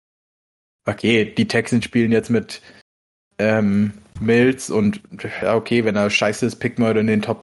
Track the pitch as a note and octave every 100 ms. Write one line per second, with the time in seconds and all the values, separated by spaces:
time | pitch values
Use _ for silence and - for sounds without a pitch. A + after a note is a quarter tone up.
0 | _ _ _ _ _ _ _ _ - A2
1 | G#2 A#2 G#2+ - G#2+ A#2 A2+ A#2+ - A#2+
2 | A2+ A2+ A2 A2+ G2+ - - - _ _
3 | _ _ _ - A2 A2 G#2 G2+ G#2 G2+
4 | - - A2 A#2 B2 B2+ - G#2+ G#2 -
5 | - G2+ G#2 - G2 A2+ G#2 A#2+ A2 G#2
6 | G#2 - G#2 G#2+ A#2+ - A#2+ - A2+ A2
7 | A2 G#2+ G#2+ A2